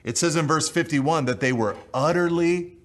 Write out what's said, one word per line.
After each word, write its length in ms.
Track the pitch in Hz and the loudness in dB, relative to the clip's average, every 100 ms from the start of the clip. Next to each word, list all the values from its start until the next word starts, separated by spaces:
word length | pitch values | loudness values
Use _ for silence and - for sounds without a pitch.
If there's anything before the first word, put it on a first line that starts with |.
It 140 | - - | -6 -2
says 180 | 170 165 | 0 0
in 120 | 147 | 2
verse 220 | 156 - | 0 0
fifty-one 560 | 170 165 143 139 160 127 | -2 0 0 0 0 0
that 140 | 123 | 0
they 120 | 131 | 0
were 240 | 120 107 - - | 0 -2 -4 -6
utterly 840 | 127 151 175 170 170 170 175 175 - | -2 0 2 2 2 2 0 -4 -14